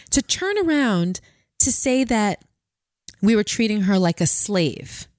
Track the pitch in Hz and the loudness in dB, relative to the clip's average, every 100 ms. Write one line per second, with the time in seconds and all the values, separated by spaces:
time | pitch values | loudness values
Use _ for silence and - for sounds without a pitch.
0 | - 226 - - 381 415 339 294 254 180 | -4 -2 -2 -4 -4 -2 0 0 0 0
1 | 175 185 - _ _ - 269 240 277 254 | -2 -6 -14 _ _ -2 2 2 2 0
2 | 262 226 208 - _ _ _ _ _ _ | 0 0 -2 -4 _ _ _ _ _ _
3 | - - 196 220 214 - 226 214 190 190 | -20 -2 0 2 0 -2 -2 -2 0 2
4 | 180 170 170 - - 196 156 - 131 - | 0 0 2 4 2 2 -2 -4 -12 -14
5 | - | -16